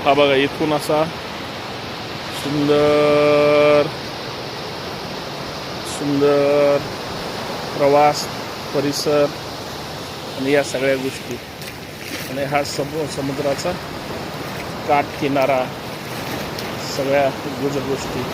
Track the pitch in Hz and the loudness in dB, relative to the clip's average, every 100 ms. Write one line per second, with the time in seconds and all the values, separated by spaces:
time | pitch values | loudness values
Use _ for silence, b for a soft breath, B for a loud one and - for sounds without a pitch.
0 | 151 139 143 135 139 - 156 147 - 151 | 4 6 6 6 2 0 0 0 2 0
1 | 160 - - - - - - - - - | 0 -4 -10 -10 -10 -10 -10 -10 -10 -10
2 | - - - - 147 147 143 147 147 147 | -10 -8 -8 -6 -2 0 4 6 6 6
3 | 147 147 147 147 147 147 147 147 147 - | 6 6 6 6 6 6 8 6 4 -2
4 | - - - - - - - - - - | -8 -8 -8 -8 -8 -8 -8 -8 -8 -8
5 | - - - - - - - - - - | -8 -8 -8 -8 -8 -10 -8 -8 -8 -4
6 | 147 143 143 143 143 147 143 143 147 - | 0 4 6 6 6 6 6 4 0 -8
7 | - - - - - - - - 139 143 | -8 -6 -6 -6 -6 -6 -6 2 6 8
8 | 147 147 - - - - - 147 143 139 | 6 4 -4 -8 -8 -10 -4 -2 0 0
9 | 156 147 143 - - - - - - - | 2 4 2 0 -10 -10 -10 -10 -10 -10
10 | - - - - 135 143 139 131 135 135 | -10 -10 -10 -4 2 2 2 0 0 2
11 | 131 131 - 120 - - - - - - | -2 -6 -8 -10 -10 -12 -12 -12 -12 -12
12 | - - - 131 135 147 139 - 139 156 | -10 -10 -6 -4 0 0 0 -4 -4 -4
13 | 143 147 135 135 143 139 175 185 - - | -4 -4 -4 -2 -2 0 -2 -4 -8 -10
14 | - - - - - - - - - 143 | -8 -8 -8 -8 -8 -8 -8 -8 2 2
15 | 143 - 147 139 131 131 123 - - - | 2 -2 0 2 4 2 0 -6 -10 -10
16 | - - - - - - - - - - | -10 -8 -8 -6 -6 -8 -8 -8 -6 -4
17 | 135 139 139 - 151 131 139 139 135 135 | 2 4 2 0 -8 -4 -2 -2 -2 -4
18 | - 135 123 | -4 -4 -6